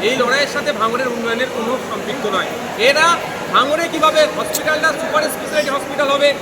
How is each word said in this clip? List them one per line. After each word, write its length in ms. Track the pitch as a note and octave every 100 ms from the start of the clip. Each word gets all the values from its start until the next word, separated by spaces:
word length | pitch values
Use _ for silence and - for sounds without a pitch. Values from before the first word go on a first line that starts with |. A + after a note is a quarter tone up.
| G3+
এই 60 | B3+
লড়াইয়ের 300 | A#3+ C4+ C#4+
সাথে 160 | C#4+ G3+ G#3
ভাঙড়ের 280 | A3 A#3+ C4
উন্নয়নের 360 | A#3 A#3 A#3 B3+ -
কোনো 160 | A3+ B3+ -
সম্পৃক্ত 360 | G3 F#3+ G#3+ G#3 G3
নয়। 140 | D#3+ D#3+ - - A#3
এরা 180 | C#4+ E4 E4 - - -
ভাঙড়ে 300 | G3 C4 D#4 E4+
কীভাবে 280 | D#4+ D#4 D#4 D4+ -
হসপিটালটা 520 | A3+ - - D#4 D#4 -
সুপার 240 | - D4 D4
স্পেশালিটি 360 | - - D4+ D4 C#4
হসপিটাল 320 | C#4 C#4+ C#4+
হবে 140 | C#4 C#4+ C#4